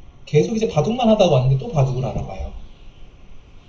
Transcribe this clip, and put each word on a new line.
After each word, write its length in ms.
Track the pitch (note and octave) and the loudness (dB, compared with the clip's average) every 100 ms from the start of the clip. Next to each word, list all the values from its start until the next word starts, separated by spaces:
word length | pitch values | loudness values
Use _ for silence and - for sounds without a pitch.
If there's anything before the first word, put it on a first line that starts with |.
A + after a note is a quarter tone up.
| - - - | -20 -20 0
계속 280 | D3 F#3 A3 | 2 2 0
이제 120 | A3 | 0
바둑만 420 | D3+ G#3+ B3 A3+ | 0 0 2 2
하다가 240 | G#3+ F3+ | 4 4
왔는데 240 | C3 C3 C3+ | 4 2 0
또 140 | - | 0
바둑을 340 | D3+ C3+ B2 B2 | 0 0 0 -4
알아봐요. 460 | - - - - - - - - - - - - - - - | -6 -8 -10 -10 -10 -16 -18 -20 -20 -20 -20 -20 -20 -20 -20